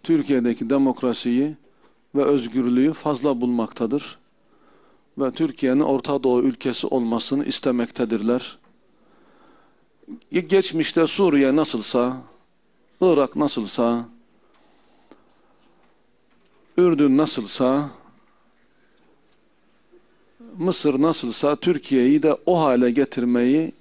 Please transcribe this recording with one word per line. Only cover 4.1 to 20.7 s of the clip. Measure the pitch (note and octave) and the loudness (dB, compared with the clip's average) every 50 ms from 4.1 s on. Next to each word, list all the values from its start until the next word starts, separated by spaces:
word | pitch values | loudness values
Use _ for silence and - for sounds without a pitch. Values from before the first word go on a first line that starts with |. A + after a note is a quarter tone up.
| - _ _ _ _ _ _ _ _ _ _ _ _ _ _ _ _ _ _ _ _ - | -18 _ _ _ _ _ _ _ _ _ _ _ _ _ _ _ _ _ _ _ _ -4
ve | C#3 C3 | -4 -4
Türkiye'nin | B2+ - D#3+ D3+ B2 - - B2+ B2+ C#3+ | -2 -2 -4 -4 -4 -2 -2 0 2 2
Orta | D3+ - C#3 C3 - - C#3+ C#3+ | 0 0 -2 -2 -2 -4 -4 -2
Doğu | C3 C3 B2 B2 | 0 2 2 2
ülkesi | C3 C3+ A#2+ - - C3 A#2+ - - | 2 0 -2 -2 -6 -6 -4 -4 -4
olmasını | - - C3 A#2+ A2+ A#2 A#2 - - C3+ C#3 D3 | -2 -2 -2 -2 -2 -4 -4 -4 -2 -2 -4 -2
istemektedirler. | - C3 - - C#3+ B2 B2 A#2 A2+ - - B2 A2 A2+ G#2+ G#2 A2+ A#2+ B2 B2 - - _ _ _ _ _ _ _ _ _ _ _ _ _ _ _ _ _ _ _ _ _ _ _ _ _ _ _ _ _ _ - - - _ _ | -2 -4 -2 -2 -2 -2 -2 -4 -4 -4 -6 -4 -4 -2 -2 0 -2 -2 -2 -4 -10 -16 _ _ _ _ _ _ _ _ _ _ _ _ _ _ _ _ _ _ _ _ _ _ _ _ _ _ _ _ _ _ -20 -20 -20 _ _
Ge-, | - F3 | -4 -4
geçmişte | F3 D#3 F#3 F#3+ F#3+ - - D#3+ D3+ - - E3+ D#3+ | -2 2 2 2 2 2 -2 -2 -2 0 2 0 2
Suriye | D3 - - G3+ F3+ D3 C#3 C#3 C3 C3+ | 2 2 2 2 4 4 4 4 4 2
nasılsa, | D#3 D3+ D3 - A#2 G#2+ - - B2 B2 B2 B2+ C3 - - - _ _ _ _ _ _ _ _ _ _ _ _ _ | 2 0 0 -2 -4 -4 0 0 0 0 0 -2 -8 -14 -20 -20 _ _ _ _ _ _ _ _ _ _ _ _ _
Irak | F3+ F#3 E3 C#3+ C3+ B2+ - | 2 4 4 4 2 0 0
nasılsa, | - D3+ C#3+ - B2+ A2 G2+ - - A#2+ A#2 A#2 A#2 A#2 - - _ _ _ _ _ _ _ _ _ _ _ _ _ _ _ _ _ _ _ - _ _ _ _ _ _ _ _ _ _ _ _ _ _ _ _ _ _ _ _ _ _ _ _ _ _ _ _ _ _ _ _ | -2 -2 -2 -2 -4 -6 -6 -4 -2 0 0 0 -2 -6 -10 -18 _ _ _ _ _ _ _ _ _ _ _ _ _ _ _ _ _ _ _ -20 _ _ _ _ _ _ _ _ _ _ _ _ _ _ _ _ _ _ _ _ _ _ _ _ _ _ _ _ _ _ _ _
Ürdün | - F3+ F3+ E3 C#3+ D3 C#3+ C3 C#3 | 2 4 4 4 4 4 4 4 4
nasılsa, | D#3 D3+ - - A2 G2+ - - C3 B2+ C3+ C#3+ D3 C#3 - - - - _ _ _ _ _ _ _ _ _ _ _ _ _ _ _ _ _ _ _ _ _ _ _ _ _ _ _ _ _ _ _ _ _ _ _ _ _ - _ _ _ _ _ _ _ _ A#3 A#3 - F#3 | 2 2 -2 -6 -6 -6 -2 0 0 2 2 0 -2 -6 -12 -20 -20 -20 _ _ _ _ _ _ _ _ _ _ _ _ _ _ _ _ _ _ _ _ _ _ _ _ _ _ _ _ _ _ _ _ _ _ _ _ _ -20 _ _ _ _ _ _ _ _ -20 -20 -10 -4
Mısır | D#3+ F#3+ | -2 -2